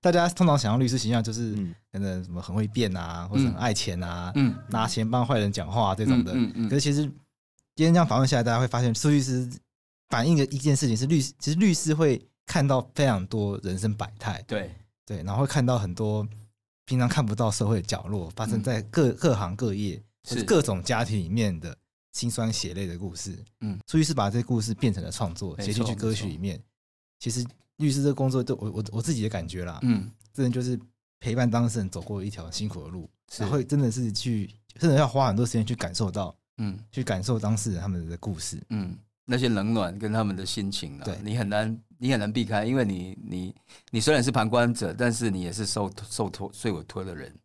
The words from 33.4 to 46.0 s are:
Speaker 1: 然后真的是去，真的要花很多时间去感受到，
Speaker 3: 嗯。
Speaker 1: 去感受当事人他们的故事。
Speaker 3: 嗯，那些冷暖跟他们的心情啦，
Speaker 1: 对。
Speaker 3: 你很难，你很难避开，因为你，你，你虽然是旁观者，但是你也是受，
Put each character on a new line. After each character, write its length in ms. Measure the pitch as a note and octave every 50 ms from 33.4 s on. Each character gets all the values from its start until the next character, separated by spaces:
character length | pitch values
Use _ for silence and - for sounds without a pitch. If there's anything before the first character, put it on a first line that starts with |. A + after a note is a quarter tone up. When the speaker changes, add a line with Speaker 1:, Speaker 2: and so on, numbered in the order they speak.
| A2
Speaker 1:
然 80 | G2 C3+
后 100 | D3 B2+
真 160 | - D3 D3
的 100 | C#3 A#2+
是 240 | A2 B2 B2+ A2+ G2+
去， 400 | - - B2 A#2 G#2+ G2 F#2+ - - _ _ -
真 160 | - - E3+
的 60 | C#3+
要 100 | C#3 D3+
花 220 | B2+ A2+ C3+ C3+ B2
很 80 | G2
多 100 | G#2 B2
时 60 | A#2 -
间 120 | A#2+ A2
去 80 | - B2
感 220 | A#2 - E2+ F2
受 160 | - A2 G2
到， 240 | F2+ G#2 F#2+ E2+ - _ _ _ _ -
Speaker 3:
嗯。 180 | A2+ G#2 F#2+ G#2 A2 -
Speaker 1:
去 140 | - - B2+
感 180 | - A2 F#2 G2
受 160 | G#2+ B2+ A2
当 180 | G#2 G#2 A2
事 140 | G#2 G#2 A2+
人 100 | G2 E2+
他 60 | F#2
们 220 | G2+ F#2+ F2 E2+ D#2+
的 80 | E2+
故 200 | F2 - A2 G2
事。 240 | D#2 D#2+ - - - - _
Speaker 3:
嗯， 280 | A2+ G#2+ G2 F2+ F2+ - - _ _ _ _
那 140 | - B2 B2
些 100 | B2+ B2
冷 240 | A2+ G2+ G2 G#2+ A2+
暖 240 | A2+ G2 F2 F2
跟 160 | G2+ G#2+ G#2+ G#2+
他 120 | A2+ A2
们 100 | G2+ G2
的 100 | F2+ F#2+
心 240 | F2+ - - G2+ G2
情 300 | G2 - - - - C#3
啦， 60 | -
Speaker 1:
对。 120 | - F2+ F#2 G2+
Speaker 3:
你 140 | G#2 G#2+
很 120 | A#2+ A2+ G2
难， 300 | G2+ G#2 A2 A2 A2+ A2+ - _ -
你 140 | _ B2 B2+
很 80 | C3+ A#2
难 140 | G#2 G#2 G#2+
避 120 | B2 A#2
开， 200 | G#2 A2+ G#2 G#2
因 100 | A2+ B2+
为 100 | C3+ B2
你， 320 | G#2 G2 F2+ F2+ F#2 F#2+ - F#2
你， 300 | - - F#2 F#2 F#2 - - _ _ - - _ _ -
你 80 | A2+
虽 120 | G#2 D3+ D#3
然 80 | C#3+
是 120 | A#2+ B2 A#2
旁 180 | A2+ A2 A2
观 240 | A2 B2 A#2+ A#2+ A#2+
者， 180 | A2+ A2+ F#2 -
但 200 | G2+ B2 A#2+ A2+
是 180 | A2 A#2+ A2+
你 120 | G2 F#2 F2+
也 100 | F2 F2+
是 120 | G#2 G#2+
受， 240 | G2 - A2 G#2 F#2+ G2+ -